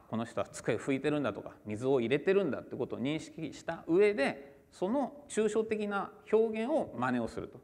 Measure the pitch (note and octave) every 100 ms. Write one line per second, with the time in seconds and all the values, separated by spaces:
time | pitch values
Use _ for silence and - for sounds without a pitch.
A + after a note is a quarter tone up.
0 | - A2+ A#2+ - F#2+ - - A2 - C3+
1 | D3 D3 B2+ F#2+ - - G#2 G#2+ C3 C#3
2 | A2+ D3 F#3 G3 E3+ G2+ - A2 A#2+ G#2
3 | B2+ D#3 - - D3+ - - E3 - E3+
4 | G#3 G#3 C4 - - - _ - F#3 C4+
5 | - - - - G#3+ A3 A3 G#3+ G#3 G3+
6 | F3 - - G#3+ A3+ A3 A#3 D4+ - B2
7 | B2+ B2 A2 - - -